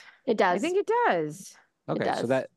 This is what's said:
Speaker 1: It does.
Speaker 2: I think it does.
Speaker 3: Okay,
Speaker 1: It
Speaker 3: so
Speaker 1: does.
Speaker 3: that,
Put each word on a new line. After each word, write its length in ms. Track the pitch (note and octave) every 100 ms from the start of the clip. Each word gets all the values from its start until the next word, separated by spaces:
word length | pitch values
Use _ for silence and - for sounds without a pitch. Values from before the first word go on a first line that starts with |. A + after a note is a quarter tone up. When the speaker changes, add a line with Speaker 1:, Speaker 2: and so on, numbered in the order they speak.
| - -
Speaker 1:
It 140 | - A3
does. 160 | G3
Speaker 2:
I 40 | F3+
think 180 | D4+ F#4
it 120 | - A#4 A4+
does. 480 | F3+ D#3 D#3+ G3+ - _ _ -
Speaker 3:
Okay, 200 | A2 -
Speaker 1:
It 60 |
Speaker 3:
so 60 | -
Speaker 1:
does. 80 | A#2
Speaker 3:
that, 220 | C3 -